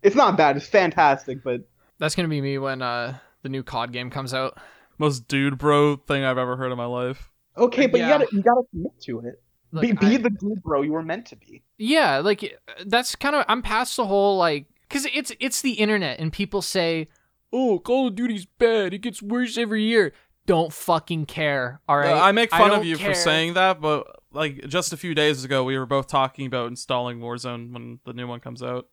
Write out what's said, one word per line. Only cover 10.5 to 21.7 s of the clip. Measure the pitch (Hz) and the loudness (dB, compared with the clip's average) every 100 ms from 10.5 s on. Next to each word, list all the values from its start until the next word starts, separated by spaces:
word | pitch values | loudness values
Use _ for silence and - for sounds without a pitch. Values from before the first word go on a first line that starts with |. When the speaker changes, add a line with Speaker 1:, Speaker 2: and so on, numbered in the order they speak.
| 214 | -6
Speaker 1:
bro | - 143 | -2 -2
you | 147 | 0
were | 156 | -2
meant | 160 180 240 | -4 -8 -10
to | - | -20
be. | _ - _ _ | _ -20 _ _
Speaker 2:
Yeah, | 220 311 240 139 | 0 2 4 2
like, | 180 208 202 - - - 196 | 2 0 -4 -12 -20 -16 -2
that's | 233 247 - | 0 0 -4
kinda, | 277 294 - | 0 0 2
I'm | 233 | 0
past | 214 214 247 - | 0 -2 -2 -4
the | 214 | 0
whole, | 196 202 190 | 2 2 2
like, | 170 147 143 _ _ | 0 0 -8 _ _
'cause | 285 269 | -4 -4
it's, | 254 - 240 | -6 -6 -6
it's | 254 - | -4 -2
the | 269 | -4
internet, | 208 214 208 165 127 | 0 0 2 -2 -4
and | 160 | -6
people | - 196 202 | -4 -4 -4
say, | 180 190 170 165 156 _ _ _ _ | -2 -2 0 -2 -6 _ _ _ _
"Oh, | 240 254 190 | -2 2 0
Call | - 254 262 | 2 0 0
of | 196 | -2
Duty's | 240 208 180 | -4 -4 -10
bad, | _ 233 226 190 | _ 2 2 0
it | 185 | -4
gets | 233 - | -8 -10
worse | 202 240 247 220 | -4 -2 -2 -2
every | 233 214 | -2 0
year." | 214 233 170 _ _ _ - | 2 4 2 _ _ _ 0
Don't | 170 165 | 2 2
fucking | - - 165 - 165 151 | -4 0 0 0 -4 -4
care, | - 151 139 123 | -2 -2 0 -4